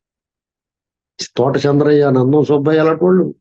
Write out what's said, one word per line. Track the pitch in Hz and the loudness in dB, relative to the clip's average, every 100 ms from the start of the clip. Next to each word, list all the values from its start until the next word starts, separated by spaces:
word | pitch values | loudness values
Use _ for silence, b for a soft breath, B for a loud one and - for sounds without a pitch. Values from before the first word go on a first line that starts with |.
| _ _ _ _ _ _ _ _ _ _ _ - - - | _ _ _ _ _ _ _ _ _ _ _ -18 -10 -4
తోట | 127 135 | -2 -2
చంద్రయ్య, | 143 143 147 147 139 | 0 0 2 2 2
నందం | 127 127 151 | 0 0 0
సుబ్బయ్య | 135 147 139 156 | 0 0 0 0
లాంటి | 160 160 | 0 0
వాళ్ళు, | 180 185 147 - | 0 0 -2 -6